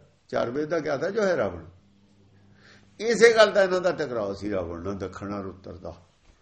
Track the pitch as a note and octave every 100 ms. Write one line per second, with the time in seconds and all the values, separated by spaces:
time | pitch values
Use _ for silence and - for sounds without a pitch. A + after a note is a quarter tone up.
0 | - _ _ B2 A#2+ C3 D3+ E3+ D3+ C#3
1 | E3 G#3+ G3 E3 G2+ F2 E2 - _ _
2 | _ _ _ _ - - - - _ -
3 | G#3+ G#3 A#3 A3 G#3 F#3+ F#3+ F#3 F3 D#3
4 | D3 A#2 G2+ F#2+ G2+ G2 E2+ E2+ F#2 G2
5 | F#2+ - G2+ G2+ F#2+ F2+ G2+ F2 F2 E2
6 | _ _ _ _